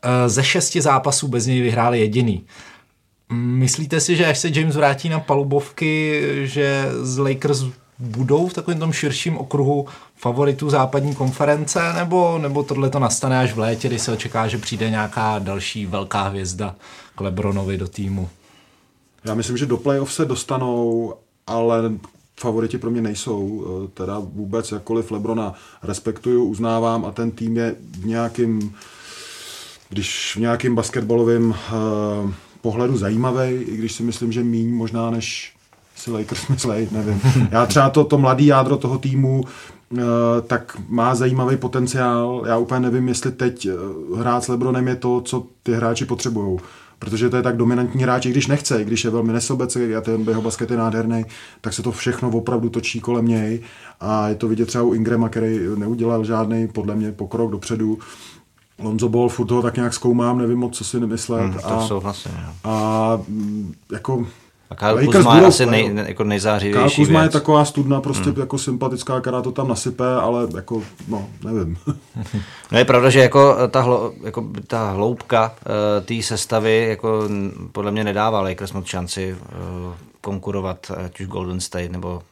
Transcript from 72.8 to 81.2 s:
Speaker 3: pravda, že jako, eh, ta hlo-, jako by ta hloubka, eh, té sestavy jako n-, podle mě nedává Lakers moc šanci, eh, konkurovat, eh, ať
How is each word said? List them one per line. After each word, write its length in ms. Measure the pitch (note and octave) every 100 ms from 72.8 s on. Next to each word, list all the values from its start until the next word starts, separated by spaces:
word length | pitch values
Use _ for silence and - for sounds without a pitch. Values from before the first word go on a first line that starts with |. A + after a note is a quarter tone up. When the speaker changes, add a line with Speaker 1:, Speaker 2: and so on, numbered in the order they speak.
Speaker 3:
pravda, 260 | B2 B2 C3
že 100 | C#3
jako, 360 | B2+ C#3 C#3 A2
eh, 40 | B2
ta 140 | C3 B2
hlo-, 260 | B2 A2 -
jako 160 | G#2 G#2
by 200 | G#2+ G2+
ta 300 | - A#2 G#2+
hloubka, 640 | F#2+ G#2+ A#2+ - A#2 A2+ - - G#2+ G#2 G#2
eh, 20 |
té 220 | F#2+ A#2
sestavy 640 | A2+ A2+ - A2+ A2 A2+ A2+
jako 340 | G#2 A2+ A2 G#2+
n-, 220 | G2+ G2 - F2
podle 180 | - G#2
mě 140 | G#2
nedává 360 | G#2 G2+ A2 G#2+
Lakers 300 | F#2+ F2+ G2
moc 140 | G2 F2+
šanci, 500 | F#2 F2 - F#2+ F#2
eh, 120 | - F2 F2+ F2+ F2+ F2 - _
konkurovat, 720 | - G2 G2 G2 F#2 F#2 - F2
eh, 80 |
ať 160 | F2+ -